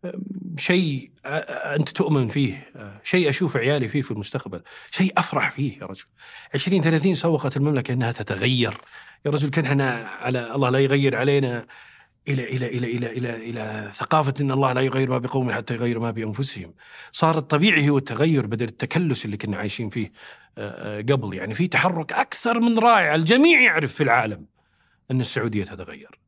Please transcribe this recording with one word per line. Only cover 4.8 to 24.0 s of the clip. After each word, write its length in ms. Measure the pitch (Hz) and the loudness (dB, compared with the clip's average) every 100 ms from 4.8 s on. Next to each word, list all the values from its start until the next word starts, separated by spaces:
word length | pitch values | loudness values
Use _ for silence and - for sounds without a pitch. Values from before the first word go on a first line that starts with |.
| - | -14
شيء 220 | - 190 - | -2 0 2
أفرح 340 | 165 - - | 0 -2 -2
فيه 280 | - 139 98 | -2 -4 -4
يا 80 | 95 | -14
رجل. 180 | 95 - _ - - - | -14 -18 _ -20 -20 -8
عشرين 280 | 135 185 190 | -4 2 2
ثلاثين 320 | 156 160 175 | 4 4 2
سوقت 420 | 160 170 156 151 147 | 2 2 2 0 0
المملكة 360 | 143 143 - | 2 0 0
أنها 200 | 123 120 | -2 -2
تتغير. 640 | 117 104 95 120 127 110 - - - - - 147 | -2 -4 -2 0 2 0 -2 -16 -20 -20 -8 -2
يا 40 | |
رجل، 200 | 143 143 | 0 0
كان 140 | 139 | 0
إحنا 440 | 135 139 135 120 110 - | 2 2 0 -2 -8 -8
على 340 | 123 127 117 | -4 -4 -2
الله 160 | 135 127 | 0 2
لا 80 | 131 | 4
يغير 380 | 135 139 139 117 | 4 4 2 2
علينا 500 | 131 143 131 120 113 - - - _ _ - | 2 2 2 -4 -10 -20 -20 -20 _ _ -4
إلى، 160 | 135 | -4
إلى، 220 | 120 131 123 | -2 -4 -4
إلى، 300 | 120 120 120 | -4 -4 -4
إلى، 160 | 120 | -4
إلى، 380 | 123 123 117 113 | -6 -6 -8 -10
إلى 400 | 117 110 107 104 | -8 -8 -8 -10
ثقافة 400 | - - 156 139 139 | -10 0 2 2 0
إن 100 | 139 | 0
الله 220 | 135 135 | 2 2
لا 80 | 127 | 2
يغير 300 | 131 131 131 | 0 0 0
ما 80 | 127 | -2
بقوم 340 | 120 135 127 | -2 -2 -2
حتى 220 | 113 113 | -2 -4
يغير 240 | 117 120 117 | -4 -2 -2
ما 120 | 117 | -4
بأنفسهم. 640 | 110 110 104 139 110 90 - - - - | -4 -6 -4 -6 -6 -12 -16 -20 -20 -14
صار 260 | - 160 160 | 0 2 2
الطبيعي 520 | 139 147 196 160 143 | 2 4 4 6 4
هو 80 | 139 | 2
التغير 480 | 135 110 160 147 110 | 0 0 4 4 2
بدل 200 | 110 117 | -2 -4
التكلس 560 | - 120 165 175 127 | -4 -2 0 0 -2
اللي 120 | 107 101 | -4 -6
كنا 200 | 104 98 | -4 -4
عايشين 320 | 107 - 110 | -4 -6 -6
فيه، 240 | 120 - - - - _ - | -4 -6 -10 -20 -20 _ -12
آه، 400 | 104 - 104 104 | -12 -10 -10 -6
آه، 40 | |
قبل. 320 | 110 139 107 | 0 0 0
يعني 200 | 95 98 | -8 -8
في 140 | 110 180 | -2 0
تحرك 440 | 131 180 170 156 | 2 2 0 -4
أكثر 480 | - 269 - 233 233 | -2 -4 -2 0 2
من 180 | 233 226 | 4 6
رائع، 360 | 233 220 165 | 6 6 6
الجميع 460 | 160 160 240 320 302 | 2 4 6 8 8
يعرف 340 | 247 160 156 | 6 4 0
في 80 | - | 0